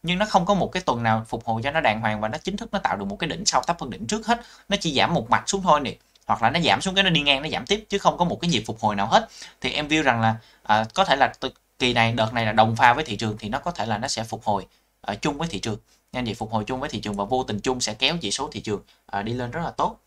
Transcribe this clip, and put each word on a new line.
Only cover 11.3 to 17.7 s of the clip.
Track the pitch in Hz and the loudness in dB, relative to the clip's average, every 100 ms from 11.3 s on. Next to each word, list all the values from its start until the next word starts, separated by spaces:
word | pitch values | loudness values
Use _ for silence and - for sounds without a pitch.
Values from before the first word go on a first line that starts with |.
| - | 2
t-, | 131 - _ _ | -10 -10 _ _
kỳ | 127 | 0
này, | 120 113 | 4 2
đợt | 117 110 | 2 0
này | 120 113 | 0 0
là | |
đồng | 110 113 113 | 4 4 6
pha | 127 | 6
với | 123 | 6
thị | 156 101 | 0 -4
trường | 113 107 | -4 -4
thì | 104 | -6
nó | 110 | -4
có | - | -6
thể | 170 110 | -6 -4
là | 104 | -2
nó | 127 | -2
sẽ | - | -4
phục | 110 113 | -6 -6
hồi, | 113 101 92 _ _ _ | -2 -4 -4 _ _ _
ờ, | - | -8
chung | 107 156 139 | -4 -4 -4
với | 165 | -6
thị | 196 | -4
trường. | 117 104 _ _ _ | -6 -8 _ _ _
Nha | 127 | -6
anh | 120 | -6
chị, | |
phục | 98 113 | -6 -4
hồi | 110 | -4
chung | 104 131 | -4 -6
với | 143 | -6
thị | 113 | -6
trường | 104 101 | -6 -4
và | |
vô | 101 131 | -2 -2
tình | 131 107 | -2 -4
chung | 131 | -2